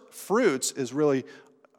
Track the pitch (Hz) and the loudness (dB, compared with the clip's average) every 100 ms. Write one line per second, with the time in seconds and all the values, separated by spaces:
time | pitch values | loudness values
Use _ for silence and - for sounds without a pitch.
0 | - - - 214 226 131 - - 123 135 | -20 -14 -2 2 4 2 -4 -4 -6 0
1 | 151 135 - - - _ _ | 2 2 -2 -16 -20 _ _